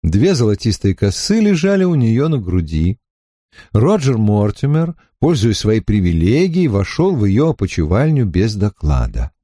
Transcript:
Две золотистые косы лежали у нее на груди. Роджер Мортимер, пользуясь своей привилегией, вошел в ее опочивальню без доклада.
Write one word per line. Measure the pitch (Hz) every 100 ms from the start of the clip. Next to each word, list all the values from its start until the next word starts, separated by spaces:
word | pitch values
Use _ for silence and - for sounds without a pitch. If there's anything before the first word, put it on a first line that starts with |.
Две | 82 95 165
золотистые | 160 113 104 113 101 101 90
косы | 101 - - 220
лежали | 208 180 190 196
у | 185
нее | 160 113 117 156
на | 147
груди. | 90 92 78 80 85 - _ _ _ _ _ - -
Роджер | 107 135 208 135 117
Мортимер, | 107 104 104 - 139 151 165 - _ _
пользуясь | 156 151 113 104
своей | 107 110
привилегией, | - 104 90 82 87 131 190 170 165
вошел | 101 95 - 185
в | 160
ее | 101 98 160
опочивальню | - 98 - 78 95 156 147 110
без | 82 110 107
доклада. | 104 - 76 67 57 55 57 _